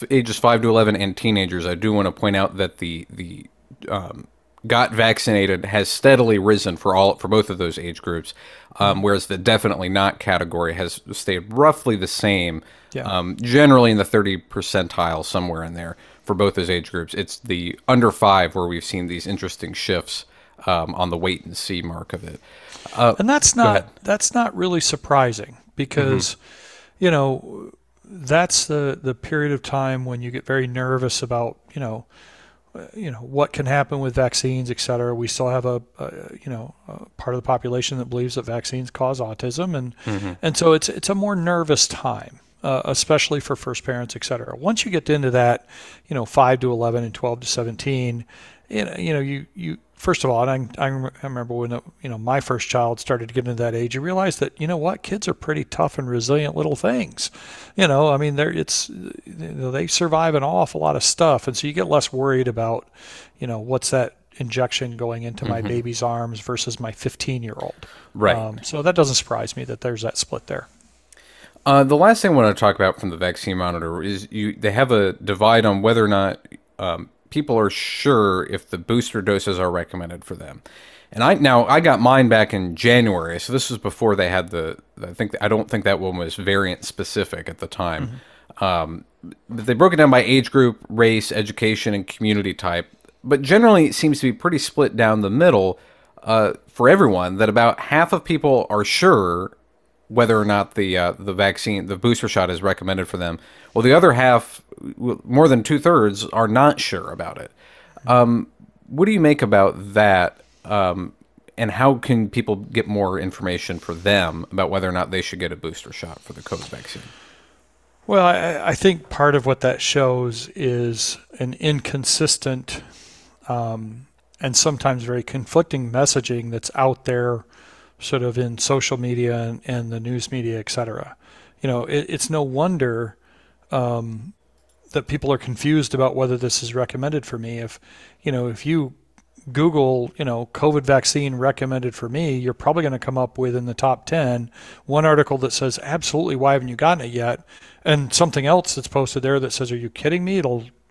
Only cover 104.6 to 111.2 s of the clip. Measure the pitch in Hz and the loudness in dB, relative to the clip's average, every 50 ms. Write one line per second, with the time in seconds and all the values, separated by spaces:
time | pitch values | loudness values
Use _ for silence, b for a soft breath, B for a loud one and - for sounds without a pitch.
104.6 | _ _ - - - - - - 120 120 - - - - 123 143 160 147 131 117 | _ _ -18 -16 -14 -14 -10 -6 -6 -6 -6 -6 -4 2 6 6 8 8 6 4
105.6 | 104 - 151 139 - 175 175 131 107 104 101 - 92 - - 113 113 107 110 127 | 4 2 0 2 4 4 6 6 4 4 2 -2 -6 -2 0 0 2 4 4 6
106.6 | 143 147 147 - - - 98 87 - - 82 - 82 76 - - 60 - b b | 6 6 4 2 -2 -4 -4 -6 -6 -8 -10 -10 -10 -10 -12 -14 -16 -18 b b
107.6 | b b b b b b b b - 117 123 123 120 120 117 113 - - _ _ | b b b b b b b b 0 4 6 6 6 6 4 0 -2 -6 _ _
108.6 | - _ _ _ _ - 135 147 196 214 214 185 156 147 147 - 127 104 104 98 | -20 _ _ _ _ -6 -2 2 2 4 4 6 6 4 4 4 2 4 6 6
109.6 | 98 92 - 87 98 101 101 104 107 101 95 90 87 - - - _ _ _ _ | 6 4 2 -2 -8 -2 2 4 6 6 6 4 4 2 -2 -8 _ _ _ _
110.6 | - - 104 101 95 90 90 92 90 - - _ | -8 -4 -2 0 0 0 -2 -4 -8 -12 -14 _